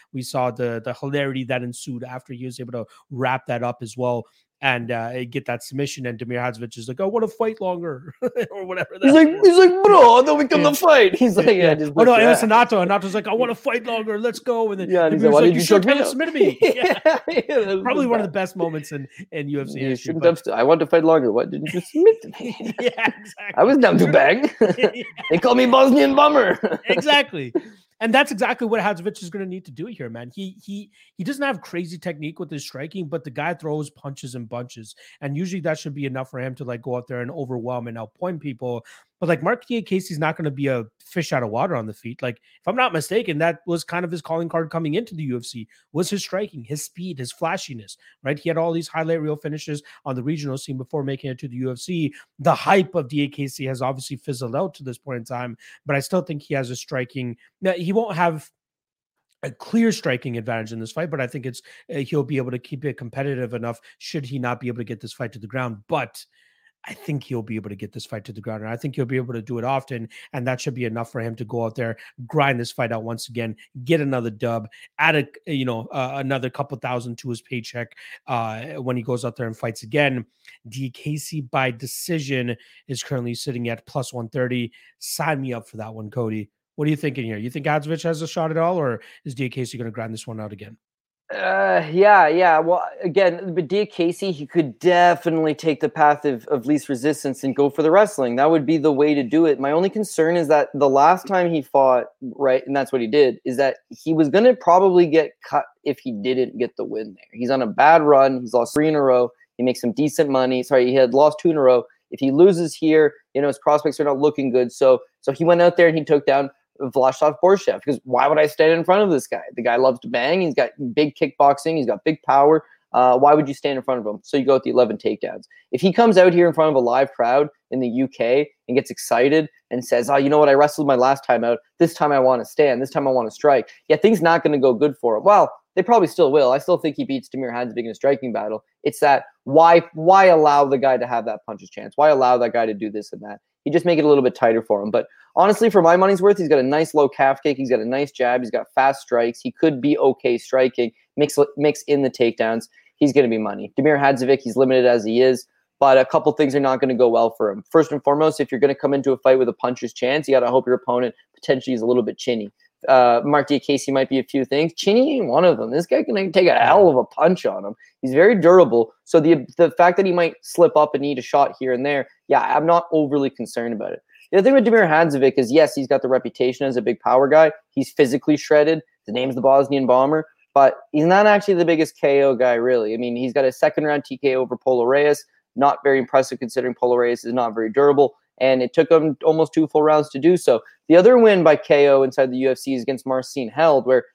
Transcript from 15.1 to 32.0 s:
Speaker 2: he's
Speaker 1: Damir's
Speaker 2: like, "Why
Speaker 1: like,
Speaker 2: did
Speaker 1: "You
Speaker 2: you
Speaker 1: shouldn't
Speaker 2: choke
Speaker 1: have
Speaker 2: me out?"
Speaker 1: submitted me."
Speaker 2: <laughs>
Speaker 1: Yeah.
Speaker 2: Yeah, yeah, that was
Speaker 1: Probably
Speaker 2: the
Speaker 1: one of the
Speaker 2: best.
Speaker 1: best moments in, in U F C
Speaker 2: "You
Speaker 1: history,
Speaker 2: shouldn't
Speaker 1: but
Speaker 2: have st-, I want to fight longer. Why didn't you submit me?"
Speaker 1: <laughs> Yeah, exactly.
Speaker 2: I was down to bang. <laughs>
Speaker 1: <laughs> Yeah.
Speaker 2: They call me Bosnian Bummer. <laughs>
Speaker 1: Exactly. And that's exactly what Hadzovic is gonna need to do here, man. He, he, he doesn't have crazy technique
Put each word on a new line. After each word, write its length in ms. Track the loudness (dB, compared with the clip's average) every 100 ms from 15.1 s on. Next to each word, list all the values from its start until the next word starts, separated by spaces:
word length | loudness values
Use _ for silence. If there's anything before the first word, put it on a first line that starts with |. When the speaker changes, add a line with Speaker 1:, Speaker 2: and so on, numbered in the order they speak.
Speaker 2:
he's 80 | 4
Speaker 1:
Damir's 20 |
Speaker 2:
like, 80 | 6
"Why 80 | 6
Speaker 1:
like, 60 | 6
Speaker 2:
did 80 |
Speaker 1:
"You 60 | 4
Speaker 2:
you 60 | 4
Speaker 1:
shouldn't 180 | 4
Speaker 2:
choke 40 | 4
Speaker 1:
have 80 | 2
Speaker 2:
me 60 |
out?" 80 | 0
Speaker 1:
submitted 240 | -2 -4
me." 240 | 2 2 4
Speaker 2:
<laughs> 140 | 0 2
Speaker 1:
Yeah. 220 | 0 2 2
Speaker 2:
Yeah, 140 | 0 -2
yeah, 340 | -4 -2 -2
that 140 | -2
was 80 | -2
Speaker 1:
Probably 220 | -2 -2
Speaker 2:
the 60 | 0
Speaker 1:
one 100 | -2
of 60 | -2
the 40 |
Speaker 2:
best. 220 | -4 -6
Speaker 1:
best 40 | -4
moments 360 | -6 -6 -10
in, 160 | -14 -14 -18 -14
in 160 | -10 -8
U 140 | -8
F 60 | -8
C 120 | -8
Speaker 2:
"You 80 | -6
Speaker 1:
history, 200 | -6 -6
Speaker 2:
shouldn't 160 | 0
Speaker 1:
but 40 | 0
Speaker 2:
have 100 | 0
st-, 140 | -4
I 80 | 0
want 180 | 2 2
to 60 | 2
fight 180 | 2
longer. 280 | 4 4 2
Why 140 | 0 -2
didn't 260 | -6 -6
you 80 | -8
submit 420 | -6 4 4 4 -6 -14
me?" 160 | -12 -10
Speaker 1:
<laughs> 160 | -12 -4
Yeah, 320 | -4 -2 -4 -4
exactly. 360 | -20 -16 -6 2
Speaker 2:
I 80 |
was 140 | 4 4
down 180 | 4 4
to 160 | 4
bang. 380 | 4 4 2 -2
<laughs> 60 | 0
Speaker 1:
<laughs> 160 | 0 0
Yeah. 140 | -2 -2 -16 -12 -4
Speaker 2:
They 80 | 0
call 160 | 2
me 100 | 2
Bosnian 500 | 4 4 6 4 4
Bummer. 440 | 4 4 4 2 0 -4 -6
<laughs> 40 | -2
Speaker 1:
Exactly. 640 | -2 2 0 0 -6 -6 -8 -10 _ _ -8
And 120 | 0
that's 180 | 0 0
exactly 340 | -2 -4 -2 -2
what 140 | -2
Hadzovic 420 | -2 -4 -8 -10
is 60 | -14
gonna 160 | -12
need 220 | -10 -12 -16
to 40 |
do 140 | -16
here, 240 | -16 -14 -14
man. 220 | -14 -16
He, 220 | -14 -14 -16
he, 280 | -16 -16 -16 _ _ -12
he 60 |
doesn't 180 | -10 -6
have 180 | -6 -6
crazy 380 | -10 -10 -10
technique 400 | -12